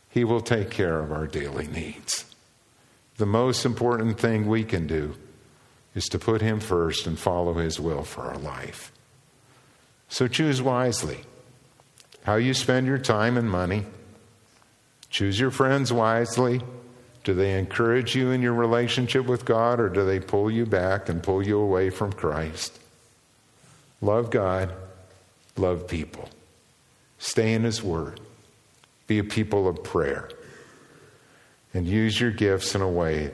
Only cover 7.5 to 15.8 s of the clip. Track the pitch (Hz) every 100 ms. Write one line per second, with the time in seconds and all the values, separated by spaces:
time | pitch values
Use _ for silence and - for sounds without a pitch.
7.5 | 85 82 80 80 76 - - 62 67 71
8.5 | - 67 - - _ _ _ _ _ _
9.5 | - _ _ _ _ - - 127 127 156
10.5 | 131 131 123 127 120 78 - - - -
11.5 | - _ _ _ - - - - 107 127
12.5 | 131 - 127 131 135 135 107 113 123 113
13.5 | 90 90 104 101 - - - - _ _
14.5 | _ _ _ _ _ - - 98 98 131
15.5 | 123 131 139